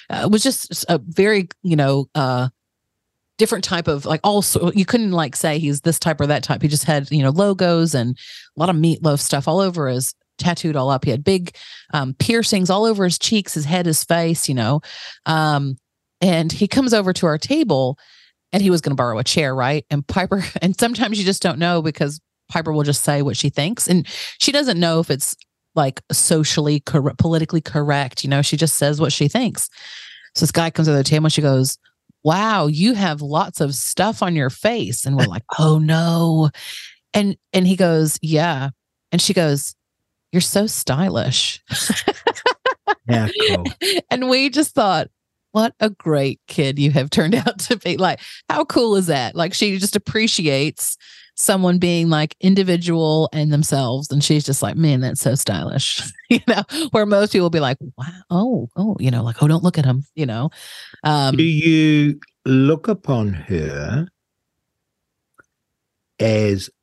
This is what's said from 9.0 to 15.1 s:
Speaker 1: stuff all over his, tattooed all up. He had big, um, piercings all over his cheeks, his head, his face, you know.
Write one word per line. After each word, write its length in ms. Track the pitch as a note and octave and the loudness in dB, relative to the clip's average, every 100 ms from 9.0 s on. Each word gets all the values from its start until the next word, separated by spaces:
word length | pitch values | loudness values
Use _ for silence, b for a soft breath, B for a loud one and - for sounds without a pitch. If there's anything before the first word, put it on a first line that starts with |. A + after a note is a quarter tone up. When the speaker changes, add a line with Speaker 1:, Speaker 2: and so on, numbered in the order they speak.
| D#3+ C#3+ | 2 0
Speaker 1:
stuff 280 | - C#3+ C#3 | 0 -2 0
all 120 | E3 | 0
over 280 | F#3+ F3 C#3 | 0 -2 -2
his, 240 | B2+ B2+ - _ - | -2 -4 -10 _ -6
tattooed 360 | F3 E3+ E3 D3+ | -4 -2 -2 -2
all 140 | C3 | 0
up. 160 | C3 - | 0 0
He 60 | |
had 120 | B2+ | -2
big, 320 | D3 F#3+ F3 B B B B | 0 -2 -2 B B B B
um, 200 | D3+ C3+ C3+ | -4 -4 -2
piercings 540 | - A#3 A3 G3+ F3+ | 0 0 0 0 2
all 140 | F#3+ A3+ | 2 2
over 180 | G#3 | 2
his 160 | F#3 E3 | 0 -2
cheeks, 340 | - A3 F#3+ | 0 -2 -2
his 120 | D#3+ C#3+ | -4 -2
head, 200 | F3+ F3 | 0 0
his 180 | D#3 | -2
face, 440 | - E3+ E3 E3 - | 0 0 0 -2 -2
you 60 | C3 | 0
know. 260 | A2 D3 B B B | 0 0 B B B